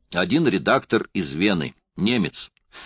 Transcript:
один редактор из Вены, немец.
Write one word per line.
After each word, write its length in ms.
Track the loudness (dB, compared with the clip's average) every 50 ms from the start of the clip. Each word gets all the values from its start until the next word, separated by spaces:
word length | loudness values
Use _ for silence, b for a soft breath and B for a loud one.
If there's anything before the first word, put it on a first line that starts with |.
| _ -6 -2
один 340 | -2 0 2 2 2 2
редактор 640 | 4 2 2 2 2 2 2 2 2 0 0 0 0 -4
из 200 | -4 -4 -4 -2
Вены, 420 | 0 0 2 2 0 -2 -6 -8 _ _ _ _
немец. 540 | -4 -2 0 0 0 -2 -2 -6 -10 -16 -16 _ _ _ _ B B B